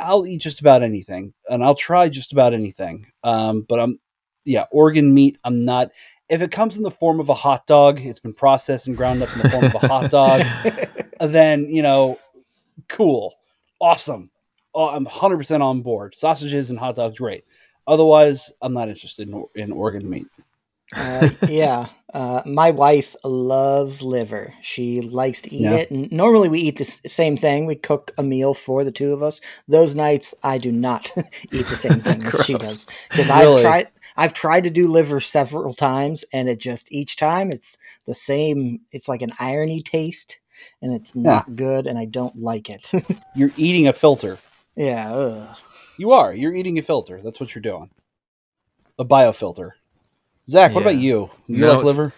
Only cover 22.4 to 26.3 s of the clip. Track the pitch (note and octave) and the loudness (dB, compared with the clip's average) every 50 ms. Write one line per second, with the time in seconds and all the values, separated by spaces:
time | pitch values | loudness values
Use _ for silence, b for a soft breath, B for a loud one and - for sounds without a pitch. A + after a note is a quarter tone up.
22.4 | - - C#3+ D3+ D#3+ E3 D#3+ C#3 C#3+ C#3+ D3+ D3 C3+ - - - - C3+ C3 B2+ | -6 -4 0 2 4 4 4 4 4 4 4 4 2 -2 -6 -8 -8 -6 -4 -2
23.4 | B2+ B2+ C3 C3+ C3+ C#3 C#3 C#3 C#3+ C3+ C#3 C#3 C3+ C3 B2+ B2 A2+ G#2 G#2+ G#2 | -2 0 0 0 0 2 0 0 -2 -4 -6 -10 -8 -6 -4 -4 -4 -6 -8 -12
24.4 | F#2 - - _ - - - - B2 A#2+ A#2+ B2 A#2+ A#2 B2 B2+ C3 C3 A#2+ - | -12 -14 -18 _ -16 -12 -10 -8 -6 -6 -4 -6 -6 -6 -6 -4 -4 -4 -4 -6
25.4 | - - - C#3 A2+ G#2+ G#2+ D#3+ E3 - C#3 C3 C#3 - D#3+ D#3+ F#3 A#3 | -10 -10 -6 -4 -2 0 0 0 -2 -2 -6 -8 -8 -6 -2 2 4 4